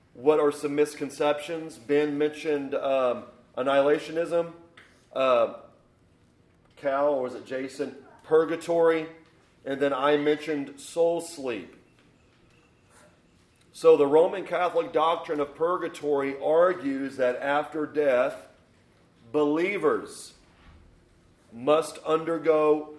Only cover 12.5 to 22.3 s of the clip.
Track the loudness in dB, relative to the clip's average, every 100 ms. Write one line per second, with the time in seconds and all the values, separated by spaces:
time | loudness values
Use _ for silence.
12.5 | _ _ _ _ _ -20 _ _ _ _
13.5 | _ _ 2 6 8 8 6 6 2 -4
14.5 | -2 0 0 0 0 2 0 -4 -4 -4
15.5 | -2 -2 -2 -4 -6 -2 0 -2 -4 0
16.5 | 4 4 2 -4 -4 -6 -2 -2 -2 0
17.5 | -2 -2 -6 -6 -2 2 2 2 -4 -16
18.5 | _ _ _ _ _ _ _ -6 0 0
19.5 | 0 -2 0 0 0 -4 -16 -20 -20 _
20.5 | _ -20 -20 -20 _ _ _ _ _ _
21.5 | -6 0 2 0 -6 -2 -2 -2